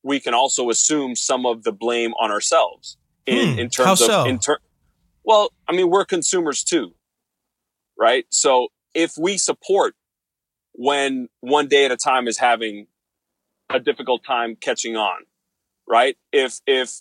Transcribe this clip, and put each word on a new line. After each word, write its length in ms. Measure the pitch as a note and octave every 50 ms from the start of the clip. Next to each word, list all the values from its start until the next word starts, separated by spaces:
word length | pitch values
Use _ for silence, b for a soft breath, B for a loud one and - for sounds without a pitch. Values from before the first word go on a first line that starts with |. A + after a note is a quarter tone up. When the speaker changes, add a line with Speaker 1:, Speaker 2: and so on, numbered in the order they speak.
| _
Speaker 1:
we 160 | B2+ C#3+ C3+
can 160 | - C#3 A#2+
also 360 | A#2+ C3+ C3+ - - B2+ A#2+
assume 440 | A2+ - - - D#3 D3+ C#3 C3 A#2+
some 300 | A2 - - C#3 B2+ B2+
of 160 | B2 A#2 A2+ A2
the 80 | A#2 G#2+
blame 400 | G2 A2+ A#2 A#2+ A#2+ A#2 A2+ A#2 -
on 100 | A2+ A2
ourselves 680 | G#2 G#2 - - - E3 B2+ F#2 - _ _ - - _ _ _ _ _ _
in, 280 | - B2+ B2 - F3+ C3
Speaker 2:
Hmm. 40 | A2+
Speaker 1:
in 100 | A#2+ A#2+
terms 160 | - - B2+
Speaker 2:
How 60 | F3+ F#3+
Speaker 1:
of, 60 | -
Speaker 2:
so? 260 | - A#3 A3 F#3+ C#3
Speaker 1:
in 120 | B2 C3 A#2+
ter-, 200 | - - D3+ - - _ _ _ _ _ _ _ _ _ _ _ _
well, 280 | - A3 G#3 G#3 - - _ _ -
I 40 | E3
mean, 180 | F3+ F#3 F3
we're 140 | E3+ G3 F#3
consumers 580 | - G3 F3 D3+ - - F3+ E3+ D#3 C3+ - -
too, 300 | - - E3 A2+ F2 _ _ _ _ _ _ _ _ _ _ _ _ _ _ _ _ _ _ _ _ _ -
right? 260 | A2+ A#2 B2 C3+ A#2 -
So 380 | - - - D3 C3 B2 B2 - - _ _ _ _
if 180 | D#3+ E3 D#3+ - D3
we 180 | D#3 F#3 G3+
support 580 | F#3 - - C#3+ - _ - F#3+ G3 D#3 G#2+ - _ _ _ _ _ _ _ _ _ _ _ _ _ _ _ _
when 560 | A#2 A#2+ C3+ C#3+ C#3+ C#3 C3+ C3+ C3 B2 A#2 _ _
One 280 | - B2 C#3 D3 D3 C#3
Day 160 | C3+ C#3 C#3
at 80 | C3+ B2
a 40 |
Time 300 | A#2 - C#3+ C3 C3 B2 A#2+
is 100 | A2 G#2
having 480 | B2+ B2 A#2+ A2+ A#2 A2 G#2 G#2 G#2 _ _ _ _ _ _ _ _ _ _ _ _ _ _ _ _ _
a 80 | - C3
difficult 440 | B2 D3 C3+ - C3+ B2 B2 A#2 -
time 320 | - C3 A#2+ A#2 A2+ A2+
catching 400 | - - - B2 - - A#2+ A2+
on, 260 | A2 G#2+ G2 F2+ F2 - _ _ _ _ _ _ _ _ _ _ _ _
right? 300 | - A2+ A#2 A#2+ C3+ C3+ - _ _ -
If, 280 | C#3+ C3+ B2+ - - _
if, 340 | - C3+ C3 B2+ A#2+ - -